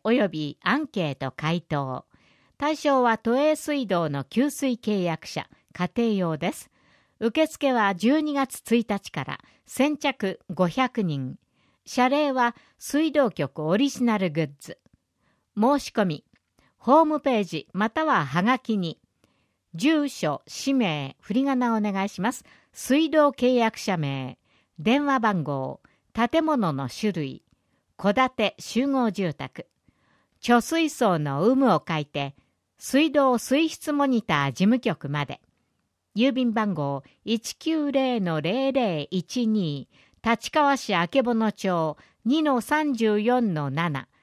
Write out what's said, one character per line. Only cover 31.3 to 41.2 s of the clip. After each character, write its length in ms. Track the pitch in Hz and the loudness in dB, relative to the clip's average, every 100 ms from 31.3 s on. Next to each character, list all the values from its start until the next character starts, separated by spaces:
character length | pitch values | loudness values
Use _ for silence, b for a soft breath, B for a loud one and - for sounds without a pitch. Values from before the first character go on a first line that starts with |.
| 139 208 | 2 2
有 80 | |
無 180 | 262 262 | 4 4
を 100 | 160 - | 2 0
書 120 | 160 | -4
い 80 | 143 | -4
て、 280 | 147 139 - _ _ _ _ | -6 -6 -10 _ _ _ _
水 340 | - 269 320 | -2 0 2
道 260 | 294 269 240 | 2 2 0
水 300 | - 277 320 | 0 0 0
質 240 | - - | -4 -4
モ 140 | 294 277 | 0 0
ニ 160 | 240 | 0
タ 240 | - 147 139 | 0 0 0
ー 20 | |
事 160 | 123 | 2
務 160 | 196 247 | 2 2
局 280 | - - 139 | 0 -4 -6
ま 160 | 147 | -6
で。 160 | 143 - _ _ _ _ _ _ _ | -6 -10 _ _ _ _ _ _ _
郵 180 | 196 262 | 0 0
便 200 | 247 247 | 2 0
番 220 | 220 214 | 0 -2
号 300 | 156 139 139 b b | -2 -4 -6 b b
一 300 | - 226 - | -4 -4 -6
九 360 | - 311 320 285 | -8 -4 -2 0
零 300 | 269 262 240 | 0 0 -2
の 220 | 175 156 | -2 -2
零 300 | 156 240 269 | -2 -2 0
零 360 | 262 226 156 - | 0 0 -2 -4
一 360 | 185 - 254 220 | -6 -4 -2 0
二、 420 | 214 165 143 - b b b | 0 -2 -6 -10 b b b
立 280 | 226 226 - | -2 -2 0
川 260 | 311 285 277 | 2 2 0
市 160 | - | 0
曙 400 | 180 170 269 | 0 0 0